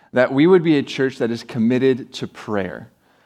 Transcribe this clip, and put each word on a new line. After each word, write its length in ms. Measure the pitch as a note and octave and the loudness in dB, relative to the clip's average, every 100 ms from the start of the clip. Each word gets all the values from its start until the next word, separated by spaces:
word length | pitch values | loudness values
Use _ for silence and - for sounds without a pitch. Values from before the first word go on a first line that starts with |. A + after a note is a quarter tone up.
| _ | _
that 220 | B2+ B2 | 0 0
we 140 | C3+ E3 | 4 4
would 160 | F#3 | 4
be 160 | E3 D3 | 4 0
a 40 | |
church 360 | C#3 - C3+ - | 0 -4 -4 -2
that 100 | A#2 | -4
is 140 | A#2 | -4
committed 680 | - B2 A2+ B2 C3 B2+ B2+ | -8 -2 0 2 2 0 -4
to 120 | - A#2+ | -12 -14
prayer, 640 | - - G#2+ F#2 A#1+ A2+ _ _ _ | -14 -6 -6 -6 -10 -18 _ _ _